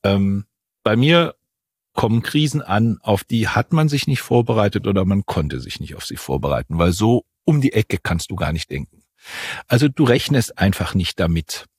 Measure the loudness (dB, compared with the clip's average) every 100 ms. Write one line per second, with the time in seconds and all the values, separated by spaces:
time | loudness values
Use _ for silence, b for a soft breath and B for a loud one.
0 | 0 2 0 -2 -6 _ _ _ 0 2
1 | 4 4 2 -6 _ _ _ _ _ -2
2 | 2 2 0 0 0 -2 -2 2 2 0
3 | 0 -2 0 -2 0 0 0 2 2 0
4 | -2 -4 2 0 2 2 2 0 0 0
5 | 2 0 0 -4 -2 -6 -10 -12 -12 -14
6 | -14 -12 -6 -4 -2 -4 -2 0 2 2
7 | 2 2 _ _ 0 2 2 0 -2 -4
8 | -4 -6 -4 -6 -4 -4 -6 -10 -10 _
9 | _ _ B B B B B 2 2 2
10 | 2 2 2 0 0 0 0 0 -2 -2
11 | -2 -2 0 0 -4 -14 -14